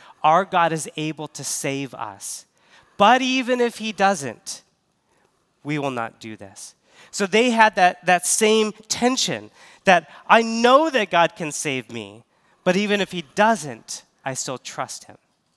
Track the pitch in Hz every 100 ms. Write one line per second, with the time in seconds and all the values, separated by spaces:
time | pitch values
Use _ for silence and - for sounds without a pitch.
0 | - _ 156 170 190 185 170 160 143 -
1 | 156 156 151 - 135 - 147 139 139 -
2 | 110 98 - - - _ _ _ _ -
3 | 202 254 254 262 240 247 240 - 220 190
4 | 196 185 135 - - - _ _ _ _
5 | _ _ _ _ _ _ 139 151 139 123
6 | 113 - 113 107 98 101 - _ _ _
7 | - - 196 214 247 226 220 208 180 -
8 | 175 180 - - 214 220 214 - - -
9 | 240 262 - 117 104 _ - _ - 175
10 | 156 - - 226 226 226 240 269 320 262
11 | 202 170 165 - 156 - 151 131 - 120
12 | 101 107 _ _ _ _ 185 180 208 202
13 | 185 180 143 - 214 214 147 113 - -
14 | - _ 135 131 - 123 - - 131 -
15 | - - _ _ _